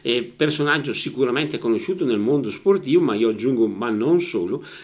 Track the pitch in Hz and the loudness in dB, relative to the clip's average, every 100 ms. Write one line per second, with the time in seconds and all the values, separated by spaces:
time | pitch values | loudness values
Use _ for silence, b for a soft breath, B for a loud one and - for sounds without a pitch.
0 | - 120 113 - 147 - 147 151 143 107 | -2 -2 -2 -2 -2 0 0 0 -2 -4
1 | - 123 131 127 156 120 117 113 - 180 | -6 0 0 0 -2 -2 0 0 0 -2
2 | 147 107 107 147 113 101 196 196 127 165 | 0 0 2 0 0 -2 2 2 2 2
3 | 151 104 113 107 120 123 110 95 117 107 | 4 2 0 2 0 2 0 0 -2 0
4 | 123 175 170 107 90 127 B B | 2 2 0 -2 -4 -4 B B